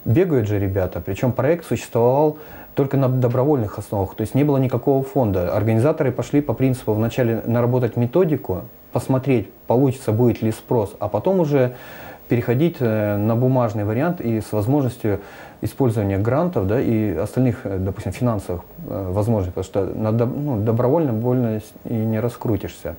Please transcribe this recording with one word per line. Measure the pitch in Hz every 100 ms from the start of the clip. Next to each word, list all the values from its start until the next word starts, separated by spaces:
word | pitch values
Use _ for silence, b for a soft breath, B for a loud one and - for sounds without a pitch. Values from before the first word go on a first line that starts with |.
Бегают | - 120 185 139 107
же | 104
ребята, | 98 95 90 87
причем | 87 101 131
проект | 123 127 170 -
существовал | 117 - 117 120 135 156 151 B B B
только | - 135 135
на | 131
добровольных | 127 123 123 135 143 104 -
основах, | - 104 95 -
то |
есть | 107
не | 131
было | 147 139
никакого | 127 120 143 135
фонда. | 131 143 117 92 90 104
Организаторы | 107 113 139 165 139
пошли | 120 127 143
по | 147
принципу | 113 131 127 -
вначале | 107 113 - 120 113 -
наработать | 117 120 123 120 -
методику, | 120 170 185 143 - 90 - - -
посмотреть, | 120 - 131 139 123 98 - -
получится, | 117 139 127 -
будет | 110 123 110
ли | 113
спрос, | 110 - 123 101 -
а | 104
потом | 107 185 190
уже | 151 143 123 123 B B B B -
переходить, | 120 117 120 170 170
э, | 120 110 104 101
на | 107 117
бумажный | 127 131 120 107
вариант | 101 110 165 175
и | 117 113
с | -
возможностью | 107 104 147 127 - 110 95 B B B B
использования | - - 131 110 101 98
грантов, | 110 135 175 135 95
да, | 110
и | - 110 107 80
остальных, | 107 - 127 104
э, | 101 98
допустим, | 95 - 101
финансовых, | - 123 107 - 87 - - -
э, | 101 95
возможностей, | 95 104 110 92
потому | 92
что | 95 104 95 -
на | 110
доб-, | 113 117 135
ну, | 147 110
добровольно | 110 113 123 165 147
больно | 110 123 127 117 107
с-, | - - -
и |
не | 117 110 110
раскрутишься. | 120 - - 101 90 - -